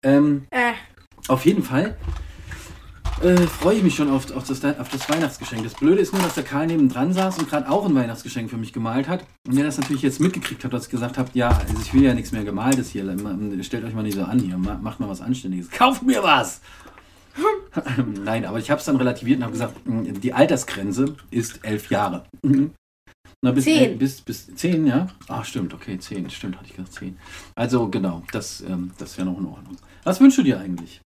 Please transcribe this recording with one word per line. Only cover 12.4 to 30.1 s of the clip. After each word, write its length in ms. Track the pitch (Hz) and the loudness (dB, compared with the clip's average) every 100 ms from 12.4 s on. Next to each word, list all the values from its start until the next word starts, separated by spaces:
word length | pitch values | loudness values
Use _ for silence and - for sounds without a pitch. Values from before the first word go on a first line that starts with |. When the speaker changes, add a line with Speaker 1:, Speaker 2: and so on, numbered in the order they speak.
Speaker 1:
Gemaltes 460 | 104 98 120 135 - | -4 -2 2 2 0
hier, 140 | 107 98 92 104 95 104 98 | -6 -4 -4 -6 -6 -6 -6
stellt 220 | 92 120 | -6 -6
euch 100 | 113 | -6
mal 80 | 110 | -6
nicht 140 | 107 98 | -4 -4
so 80 | |
an 140 | 90 120 | 0 0
hier, 180 | 95 90 | 0 -2
ma-, 160 | 92 - | -2 -2
macht 220 | 110 110 | -8 -6
mal 80 | 107 | -8
was 120 | 95 | -6
Anständiges. 500 | - 127 92 90 87 | -4 -4 -2 -6 -6
Kauft 320 | - 247 269 | 2 2 4
mir 200 | 247 240 | 2 2
was! 380 | 185 143 - - - - - - - - _ - | 4 4 2 -8 -18 -20 -20 -20 -20 -20 _ -2
<laughs> 440 | 370 415 - - - 127 117 101 | 0 0 -4 -6 -4 -2 -2 -4
Nein, 200 | 101 113 | -4 -2
aber 140 | 98 110 | -2 -6
ich 100 | 110 | -2
hab's 140 | 147 | -2
dann 120 | - 139 | 2 2
relativiert 420 | 127 120 120 131 | 2 0 0 0
und 60 | |
hab 80 | 117 | 0
gesagt, 340 | - 113 - - | -4 -6 -6 -4
mm, 320 | 113 95 95 | -2 -2 -4
die 120 | 120 | -4
Altersgrenze 840 | 123 139 131 - 95 98 95 139 151 - | 4 4 4 -2 -6 -4 0 0 -2 -6
ist 340 | 117 113 - | -4 -4 -8
elf 260 | 113 104 - | -4 -4 -2
Jahre. 340 | 101 101 87 - - | 0 0 -4 -10 -6
Mhm. 300 | 139 135 147 - _ _ _ _ - _ | 2 2 2 -4 _ _ _ _ -20 _
Na, 80 | 254 | 0
bis 140 | 247 | 2
Speaker 2:
Zehn. 180 | 269 320 240 | 4 6 4
Speaker 1:
el-, 60 | 131 | 4
bis, 240 | 131 - | -2 -4
bis 340 | - 110 - | -12 -12 -12
zehn, 320 | - 170 170 156 | -4 0 2 4
ja? 220 | 127 185 - - | 2 0 -6 -10
Ah, 140 | 120 | -8
stimmt, 320 | 110 - 92 | -6 -6 -6
okay, 240 | - - 92 | -8 -10 -10
zehn, 320 | - 104 85 | -8 -8 -8
stimmt, 260 | - 101 92 | -8 -10 -10
hatte 100 | - | -14
ich 100 | - | -16
gesagt, 160 | 92 | -16
zehn. 240 | - 92 92 - - - - | -12 -14 -14 -18 -20 -18 -6
Also, 320 | 117 123 113 | 0 2 2
genau, 340 | 104 95 82 - | 0 -2 -4 -6
das, 280 | 110 98 - | -8 -8 -12
ähm, 320 | 92 92 90 - | -8 -6 -8 -10
das 200 | - - | -14 -6
wär 60 | |
noch 120 | 92 92 | -6 -4
in 80 | 95 | -6
Ordnung. 300 | - - 92 - - | -10 -18 -20 -20 -8
Was 160 | - | -2